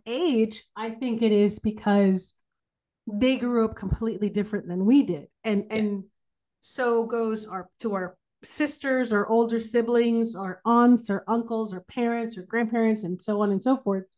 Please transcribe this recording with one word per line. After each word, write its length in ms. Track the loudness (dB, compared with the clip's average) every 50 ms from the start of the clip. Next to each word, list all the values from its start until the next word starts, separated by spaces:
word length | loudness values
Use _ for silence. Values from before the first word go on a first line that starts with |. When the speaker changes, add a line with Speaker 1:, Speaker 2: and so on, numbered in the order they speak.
| _
Speaker 1:
age. 600 | -8 -4 -2 0 2 2 2 2 0 -2 -8 -18 _ _
I 160 | -10 -8 -8
think 320 | -8 -6 -4 -4 -2 0 2
it 80 | 2
is 300 | 4 4 4 2 0 -2
because 760 | -4 -4 -4 -2 0 2 4 4 4 4 2 0 -4 -8 -16 _ _ _ _ _ _ _ _ _ _ _ _ _ _
they 300 | -10 -2 0 2 2 2
grew 280 | 2 0 0 2 2 0
up 120 | 0 -2
completely 520 | -6 -4 -4 -4 -2 -2 -4 -4 -2 -4 -2
different 360 | -2 -2 -4 -2 -4 -6 -6
than 180 | -6 -4 0 4
we 200 | 6 6 6 4
did. 240 | 2 -2 -6 -8 -14 _ _ -4
And, 220 | -2 -2 -2 -2 -2
Speaker 2:
Yeah. 60 | -2
Speaker 1:
and 280 | -2 -2 -2 -2 -4 -8 -12 _ _ _ _ _ _ _ _ _ _
so 460 | _ -14 -6 -2 0 2 2 2 0
goes 400 | 0 -2 -2 -2 -2 -2 -4 -6
our, 220 | -8 -10 -10 -12 -12 _ _
to 140 | -6 -4 -4
our 220 | -4 -4 -6 -8 _ _ _ _ _ -8
sisters, 680 | -4 0 0 0 0 -2 -4 -2 0 0 0 2 2 0
our 160 | 0 2 2
older 320 | 2 2 2 2 0 -2
siblings, 760 | -4 0 0 0 0 2 2 2 2 2 2 2 0 -2 -4
our 260 | -6 -8 -8 -10 -4 0
aunts, 440 | 2 4 6 8 8 6 6 4 0
our 140 | -4 -4 -2 -2
uncles, 440 | -2 -2 -2 -2 -4 -4 -4 -4 -6
our 100 | -10 -12
parents, 540 | -10 -4 -2 -2 0 0 -2 -4 -6 -8
our 60 | -12 -10
grandparents, 600 | -4 -2 -2 -2 0 0 2 2 2 2 0 -2
and 180 | -6 -6 -6 -4
so 200 | -4 -2 0 0
on 100 | 0 0
and 100 | 0 2
so 140 | 0 0
forth. 280 | 0 0 -2 -2 -2 -4 -8 _